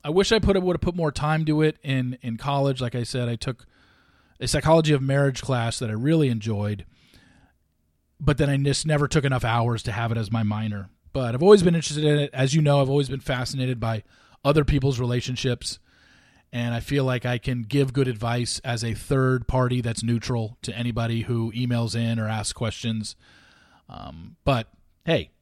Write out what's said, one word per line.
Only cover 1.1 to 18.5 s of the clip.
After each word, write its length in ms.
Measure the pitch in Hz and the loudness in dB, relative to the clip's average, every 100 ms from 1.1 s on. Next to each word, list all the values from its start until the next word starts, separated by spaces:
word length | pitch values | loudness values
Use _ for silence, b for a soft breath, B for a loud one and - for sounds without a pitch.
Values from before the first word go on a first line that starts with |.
time 320 | - 151 160 156 | -2 0 0 2
to 160 | 151 | 2
it 140 | 156 - | 2 0
in, 360 | 143 131 123 127 | -4 -2 -2 -6
in 140 | 123 113 | -8 -6
college. 440 | 147 143 139 131 | -2 0 0 0
Like 140 | 123 | -4
I 80 | 123 | -4
said, 260 | 117 131 120 | -4 -4 -4
I 80 | 117 | -4
took 300 | - 117 - b b b b b b b | -6 -8 -16 b b b b b b b
a 80 | 123 | -2
psychology 440 | 151 151 165 156 | 0 6 6 6
of 100 | 143 | 2
marriage 400 | 135 139 139 123 | 2 2 2 0
class 360 | - 123 117 - | -2 0 0 -4
that 120 | 117 | -4
I 40 | |
really 340 | 107 135 165 139 | -2 2 4 4
enjoyed, 580 | 117 107 101 104 101 - b b b b b b b _ _ _ _ _ _ | 2 -2 -2 -2 -4 -10 b b b b b b b _ _ _ _ _ _
but 200 | 143 135 | 0 2
then 100 | 143 | 2
I 60 | 139 | 2
just 300 | 139 135 156 | 0 0 0
never 200 | 147 143 | 0 2
took 160 | 160 | 2
enough 200 | 135 127 | 2 0
hours 380 | 117 117 117 113 | 0 0 0 -2
to 80 | 123 | -4
have 180 | 110 117 | -4 -2
it 60 | 117 | -2
as 120 | 101 | -2
my 120 | 113 | 0
minor. 460 | 107 107 110 104 92 _ - | 0 -2 -4 -6 -10 _ -10
But 220 | 139 120 | -4 -4
I've 80 | 123 | 4
always 200 | 180 208 | 8 8
been 120 | 175 | 8
interested 300 | 170 - 147 | 0 -2 0
in 140 | 151 147 | 2 2
it. 120 | 143 | 0
As 220 | 131 135 | 0 2
you 80 | 156 | 4
know, 180 | 147 143 | 4 4
I've 100 | 135 | 2
always 180 | 143 131 | 0 0
been 120 | 135 | -6
fascinated 580 | - 127 123 135 127 120 | -4 -4 -4 -4 -4 -2
by 240 | 113 110 - b b b | -4 -6 -10 b b b
other 200 | 139 151 | 2 2
people's 340 | 143 143 139 123 | 2 2 0 0
relationships, 800 | 123 123 123 127 131 120 - - b b b b b b b | -2 -2 -4 -4 -4 -4 -6 -12 b b b b b b b
and 220 | 120 120 | -6 -4
I 60 | 117 | -4
feel 240 | - 143 | -2 0
like 200 | 131 123 | 0 -2
I 140 | 123 123 | -2 -4
can 240 | - 123 | -4 -6
give 300 | 110 143 135 | -2 0 2
good 160 | 123 127 | 0 -2
advice 520 | 110 117 120 120 | -2 -4 -2 -4